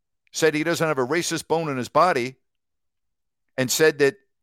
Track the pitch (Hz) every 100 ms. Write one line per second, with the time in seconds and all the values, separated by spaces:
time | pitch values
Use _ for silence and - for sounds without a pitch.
0 | _ _ _ - 160 151 160 156 160 139
1 | 123 170 - 160 - 156 160 131 113 147
2 | 175 147 120 131 _ _ _ _ _ _
3 | _ _ _ _ _ - 131 - 156 143
4 | 139 - _ _